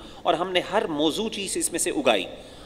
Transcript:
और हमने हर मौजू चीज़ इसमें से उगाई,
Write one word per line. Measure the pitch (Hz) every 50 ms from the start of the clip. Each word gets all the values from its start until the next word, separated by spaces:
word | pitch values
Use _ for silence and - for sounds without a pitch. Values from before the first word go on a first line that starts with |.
| - - - - -
और | 185 165
हमने | 151 180 190 180 180 - -
हर | 185 220 226 165 156
मौजू | 143 156 160 135 175 220 220
चीज़ | 220 208 196 170 - 175
इसमें | 160 - 170 156
से | - 180 -
उगाई, | 151 127 127 110 95 90 - - - - - - - -